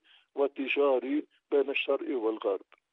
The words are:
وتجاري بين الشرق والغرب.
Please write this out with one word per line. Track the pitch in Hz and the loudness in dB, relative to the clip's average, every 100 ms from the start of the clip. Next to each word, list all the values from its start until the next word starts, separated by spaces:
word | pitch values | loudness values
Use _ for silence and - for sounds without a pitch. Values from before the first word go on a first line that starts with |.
| _ _ _ - | _ _ _ -2
وتجاري | 143 143 131 143 143 127 127 147 - _ - | -2 -2 -4 2 4 2 2 -4 -4 _ -2
بين | 143 135 | 0 2
الشرق | 135 - 139 156 135 | -2 -2 -2 -2 -2
والغرب. | 107 110 110 95 - _ _ | -2 -2 -2 -4 -6 _ _